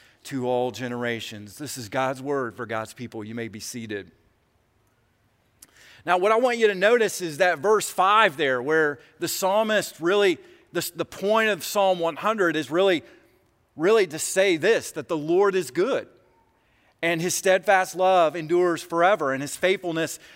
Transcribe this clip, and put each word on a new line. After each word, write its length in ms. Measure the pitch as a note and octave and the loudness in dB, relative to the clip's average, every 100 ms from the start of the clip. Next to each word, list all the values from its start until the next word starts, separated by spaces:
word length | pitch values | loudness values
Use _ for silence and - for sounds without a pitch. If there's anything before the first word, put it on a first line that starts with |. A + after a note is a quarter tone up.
| _ _ | _ _
to 240 | - C3+ B2 | -10 -6 -2
all 240 | B2 B2 | -2 -2
generations." 840 | G#2+ B2+ A#2+ A#2+ A2+ - G#2+ G#2 F#2 | -6 -8 -6 -4 -6 -8 -14 -16 -14
This 200 | C#3+ C3 | -12 -12
is 100 | G#2+ | -8
God's 320 | C3+ C3 C3 | -4 -4 -4
word 360 | C3+ C#3+ A#2+ A2+ | -4 -4 -4 -8
for 100 | A2 | -8
God's 260 | A2 A2 | -8 -10
people. 300 | - A#2 A2+ | -12 -14 -12
You 140 | G#2+ A#2 | -12 -10
may 100 | A2+ | -10
be 140 | G#2+ | -12
seated. 500 | - B2 A2 G2+ F2+ _ _ _ _ _ _ _ _ _ _ _ _ _ _ _ - _ - - | -14 -12 -10 -10 -12 _ _ _ _ _ _ _ _ _ _ _ _ _ _ _ -20 _ -20 -10
Now, 140 | - F3+ | -2 2
what 120 | G3+ | 2
I 60 | A3+ | 2
want 220 | B3+ A#3 | 2 2
you 100 | G#3+ | 2
to 60 | |
notice 460 | F#3+ G3+ A#3+ G#3 - | 4 4 4 2 -2
is 180 | F3 D3 | -6 0
that 200 | F3+ D#3 | 2 2
verse 320 | F#3+ G#3+ - | 2 2 2
five 460 | - F#3 G#3+ G#3 C#3+ | 2 4 6 4 2
there, 260 | C#3+ B2+ | 0 0
where 380 | C3+ D#3+ D3 C#3+ - - | 2 2 2 -2 -12 -10
the 100 | A#2+ | -8
psalmist 720 | - F#3+ G#3 A3 G#3 - - | -2 0 0 2 0 -2 -4
really, 380 | E3+ G3+ G3 D#3 - - _ | 0 2 2 0 -6 -20 _
the, 160 | E3+ - | -8 -6
the 100 | D#3 | -6
point 440 | E3 - G3 A3 A3 | -10 -4 0 2 2
of 140 | F#3 | -2
Psalm 340 | - G#3 F#3+ F3+ | -4 0 2 2
one 180 | E3 C#3 | -2 -2
hundred 400 | G#3 A3 F3 D#3 | -2 0 0 0
is 140 | C3 | -2
really, 320 | E3 G3 D#3+ - - _ _ _ _ _ | 0 2 2 -4 -20 _ _ _ _ _
really 320 | - F3+ A3+ F#3+ | -2 2 4 2
to 100 | D3+ | -2
say 380 | - F#3+ G3 E3 | -4 0 2 2
this, 360 | F3+ G3 - | 2 2 -2
that 160 | D#3+ A#2+ | -10 -6
the 80 | D#3+ | -4
Lord 400 | D3+ F3+ G3+ F#3 | 0 4 4 2
is 160 | - | -2
good, 340 | E3+ A3+ F3+ - _ _ _ _ _ _ _ _ _ | -2 -2 -2 -6 _ _ _ _ _ _ _ _ _
and 180 | E3+ E3 | -4 -2
his 140 | F3 | -2
steadfast 640 | - - F#3 G#3 F#3+ F#3 E3+ | 0 2 2 4 2 2 0
love 400 | F#3 F#3 D#3+ E3+ | 2 4 2 0
endures 480 | D#3 F3 F3+ D#3+ | -2 2 2 0
forever, 480 | - E3+ F3 G#3 C#3+ | -4 0 2 2 0
and 100 | C3+ | -4
his 140 | C#3+ - | -6 -2
faithfulness 640 | F3+ G3 F3 D#3+ D#3 - - | 0 0 -4 -4 -4 -8 -18